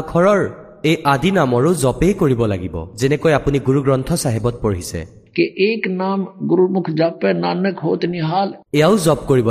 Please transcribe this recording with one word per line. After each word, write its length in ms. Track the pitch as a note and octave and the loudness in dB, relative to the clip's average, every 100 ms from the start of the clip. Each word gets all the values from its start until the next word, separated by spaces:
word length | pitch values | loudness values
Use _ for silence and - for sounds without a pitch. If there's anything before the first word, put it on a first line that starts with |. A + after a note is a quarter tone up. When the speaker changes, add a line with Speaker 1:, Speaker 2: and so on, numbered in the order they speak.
Speaker 1:
আখৰৰ, 400 | D#3 E3+ F#3 G3+ B2+ - - - | 2 2 4 4 0 -6 -20 -4
এই 120 | C#3 E3 C#3+ | 0 0 2
আদি 180 | C#3 F3 | 2 2
নামৰো 380 | G3 C3+ A#2+ D3+ F3 | 2 2 2 2 2
জপেই 320 | B2+ - E3 | 0 2 0
কৰিব 260 | G3 D3+ A#2+ A2+ | 2 2 2 0
লাগিব, 240 | G2 F2+ E2+ E2 - | -2 -4 -8 -10 -2
যেনেকৈ 320 | C3+ D3 D#3+ | 0 2 2
আপুনি 260 | C#3 D3 C#3+ A2 | 2 0 -2 0
গুৰু 140 | C#3 | 0
গ্ৰন্থ 260 | C3+ C3 C3 E3+ | 2 0 0 -4
চাহেবত 320 | C#3 A2 A#2 A#2 | -2 -2 -2 -2
পঢ়িছে। 380 | G#2+ F#2 E2+ F2 D#2+ - - - | -4 -4 -6 -10 -10 -16 -12 -2
Speaker 2:
কে 80 | - - G3+ | -2 0 -2
এক 140 | A3+ G#3 F#3 | 0 -4 -4
নাম 180 | F#3+ G3 F#3 - D3 | -4 -4 -6 -6 -2
গুৰুমুখ 360 | F3 F#3 F#3+ E3 D#3 | 2 2 0 -4 -2
জাপে, 320 | E3 E3+ F#3+ F3 | -2 0 -2 -2
নানক 320 | F3 F3 G3 F3+ | -2 -2 -2 -2
হোত 180 | D#3+ F3+ F3 | -4 -2 -2
নিহাল। 420 | F3 D#3 F#3 G3 - - D3 | -4 -2 -2 -2 -6 -4 0
Speaker 1:
এয়াও 160 | D#3 G#3+ D#3+ | 2 4 2
জপ 140 | D3 - | 0 2
কৰিব 220 | C3 A2+ | 2 2